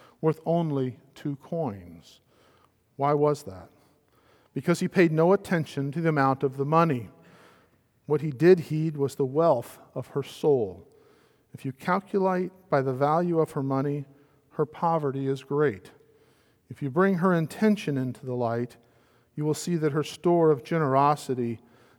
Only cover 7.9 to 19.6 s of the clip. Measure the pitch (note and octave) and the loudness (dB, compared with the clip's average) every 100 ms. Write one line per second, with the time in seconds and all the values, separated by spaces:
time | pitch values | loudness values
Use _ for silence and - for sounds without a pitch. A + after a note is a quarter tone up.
7.9 | _ - D3 D3+ B2 D#3+ F#3 - D#3 D#3+ | _ -4 -4 -2 2 6 6 4 -2 -2
8.9 | D3+ C#3 - C3+ C#3 E3 C3 - - - | -2 -4 0 -2 2 4 2 0 -16 -14
9.9 | - A#2+ C#3+ C3+ - D#3+ C3+ G2+ F2 - | -12 -8 -6 -8 -2 2 2 2 -6 -20
10.9 | _ _ _ _ _ _ - C3+ C3 - | _ _ _ _ _ _ -12 -12 -8 -2
11.9 | F#3 - G3+ F#3+ F#3 F#3 - _ C#3+ C3+ | -2 -2 -2 0 0 -4 -8 _ 0 0
12.9 | B2+ C#3+ D3+ F3+ E3 D#3 - C3+ C3+ C#3+ | 0 2 2 0 0 0 -2 -4 -2 -2
13.9 | C#3+ C#3 _ _ _ _ - D3+ - F3 | -4 -8 _ _ _ _ -6 -6 -2 0
14.9 | E3 D3 C3+ C3+ C3+ - C#3+ D3+ F#2+ - | 0 -2 -4 -4 -4 -4 0 0 0 -12
15.9 | - _ _ _ _ _ _ _ B2+ C#3+ | -20 _ _ _ _ _ _ _ -10 -6
16.9 | C3+ G3 F#3 F#3 F3 D#3+ - A3 G#3 - | 0 2 2 2 2 0 0 2 2 0
17.9 | C#3 B2+ A#2+ C3 B2 A#2 A#2 B2 - _ | -2 -4 -6 -8 -4 -2 -2 -4 -10 _
18.9 | _ _ _ _ - D3+ D3+ | _ _ _ _ -6 -4 -2